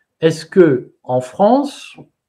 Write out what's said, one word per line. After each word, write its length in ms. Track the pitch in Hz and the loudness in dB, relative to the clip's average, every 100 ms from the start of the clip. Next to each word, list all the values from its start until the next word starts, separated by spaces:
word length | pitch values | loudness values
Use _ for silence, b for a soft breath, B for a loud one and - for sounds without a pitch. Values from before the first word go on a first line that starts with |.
| b - | b -4
est-ce 240 | 160 160 - | -4 -4 -4
que 480 | 190 165 127 - _ | 2 2 2 -6 _
en 180 | - 127 | -6 -6
France, 760 | - - 214 262 285 - - - - _ | -6 -2 0 0 -2 -10 -20 -20 -20 _